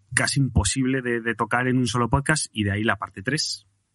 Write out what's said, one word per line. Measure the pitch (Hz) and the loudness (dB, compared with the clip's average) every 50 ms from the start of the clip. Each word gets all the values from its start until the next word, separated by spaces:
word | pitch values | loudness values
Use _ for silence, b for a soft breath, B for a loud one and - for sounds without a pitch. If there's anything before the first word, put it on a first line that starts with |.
| _ - 123 | _ -4 -2
casi | 120 120 113 - 139 | -2 0 0 0 0
imposible | 135 123 107 - 107 - - 135 131 127 131 135 | 0 2 2 2 0 0 0 0 0 0 0 0
de, | 123 123 120 117 | 0 0 -2 0
de | 113 117 113 | 0 -2 -2
tocar | 110 117 110 120 123 127 127 | -2 0 0 2 0 2 2
en | 123 131 | 2 2
un | 127 113 | 2 0
solo | 107 123 120 117 | 2 0 0 2
podcast, | 131 139 139 - 156 151 - - | 2 2 2 2 0 0 0 -6
y | - 110 104 | -4 -2 0
de | 101 | 0
ahí | 98 104 107 | 0 0 2
la | 113 101 | 0 0
parte | 98 98 98 - 104 | 0 -2 -10 -10 -8
tres, | 95 120 139 160 - - - - _ _ _ _ _ _ | -6 -4 -2 -2 -4 -6 -8 -12 _ _ _ _ _ _